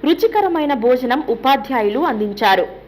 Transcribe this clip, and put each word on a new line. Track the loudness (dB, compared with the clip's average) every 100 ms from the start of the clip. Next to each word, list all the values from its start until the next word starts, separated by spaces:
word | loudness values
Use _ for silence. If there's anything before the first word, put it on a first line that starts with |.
| 0
రుచికరమైన | 2 2 2 0 0 0 0 2
భోజనం | 2 0 -2 -2 -2
ఉపాధ్యాయులు | 2 0 0 -2 0 0 -2
అందించారు. | -2 -4 0 2 2 0 -8